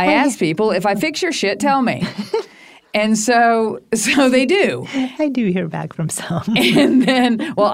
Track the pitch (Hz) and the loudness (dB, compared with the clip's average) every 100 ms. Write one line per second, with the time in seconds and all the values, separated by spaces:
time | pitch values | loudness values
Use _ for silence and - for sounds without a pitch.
0 | 185 214 277 226 170 156 220 180 202 208 | 2 2 0 0 -2 0 0 0 0 -2
1 | 311 302 359 277 294 - 277 269 233 131 | -2 -2 -4 -2 -2 -2 0 0 0 -2
2 | - - 208 440 - - - - _ 208 | -6 -8 -6 -6 -6 -14 -20 -20 _ -2
3 | 214 220 214 233 233 226 220 - - 226 | 0 0 2 4 4 2 0 -4 -6 -4
4 | - - 262 254 269 381 269 123 - 277 | 0 2 4 4 2 2 0 -2 -6 -4
5 | 262 - 302 262 214 185 170 160 151 - | -4 -2 -2 0 0 -2 -4 -6 -10 -6
6 | 160 - - 170 - 240 - - 285 262 | -6 -6 -6 -6 -2 0 2 4 4 4
7 | 254 262 247 226 311 233 208 | 2 2 2 0 -4 0 0